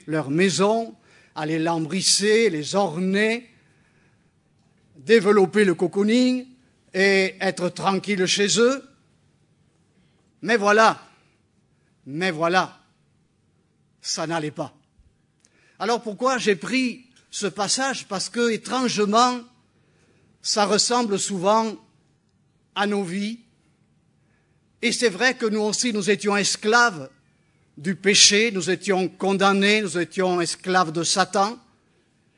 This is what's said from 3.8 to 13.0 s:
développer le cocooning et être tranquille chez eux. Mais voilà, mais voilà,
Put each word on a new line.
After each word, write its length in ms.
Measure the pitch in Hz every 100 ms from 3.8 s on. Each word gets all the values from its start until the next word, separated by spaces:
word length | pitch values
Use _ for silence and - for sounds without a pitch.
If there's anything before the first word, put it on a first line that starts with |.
| _ _ _ _ _ _ _ _ _ _ _ -
développer 680 | 135 226 190 208 185 202
le 100 | 202
cocooning 720 | 170 175 196 208 240 254 254 254 - _ _ _
et 420 | 185 196 196 190 185
être 300 | 190 180 175
tranquille 540 | 170 165 196 185 202 185
chez 340 | - 202 170
eux. 240 | 240 269 - _ _ _ _ _ _ _ _ _ _ _ _ _ _ _
Mais 140 | 165 233
voilà, 460 | 202 208 175 139 - _ _ _ _ _ _ _ _ _ -
mais 240 | 147 185
voilà, 500 | 156 170 185 156 - _ _